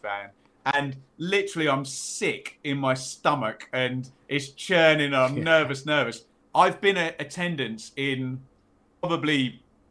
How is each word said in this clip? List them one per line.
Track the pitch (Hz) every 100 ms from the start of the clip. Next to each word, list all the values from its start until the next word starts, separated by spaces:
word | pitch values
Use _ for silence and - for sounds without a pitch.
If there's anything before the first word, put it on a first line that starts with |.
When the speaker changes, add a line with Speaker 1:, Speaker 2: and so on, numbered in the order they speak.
Speaker 1:
fan, | 104 101 98 _ _ _ -
and | 143 143 135 - -
literally | 170 202 196 165 151
I'm | 139
sick | 135 - - - 185 104 - -
in | 147 139
my | 131
stomach, | 131 - - 165 147 110 - -
and | 127 127 127 127 - -
it's | 143 139
churning, | - - 180 160 151 143
and | 135
I'm | 127 143
Speaker 2:
<laughs> |
Yeah. |
Speaker 1:
nervous, | 160 160 139 135 151
nervous. | 147 120 117 - _ _
I've | 151 185 190
been | 196 185
at | 165 -
attendance | 143 - 175 156 117 110 - -
in | 139 131 127 131 - _ _ _ _ _
probably | 175 165 151 143 127 - _ _ _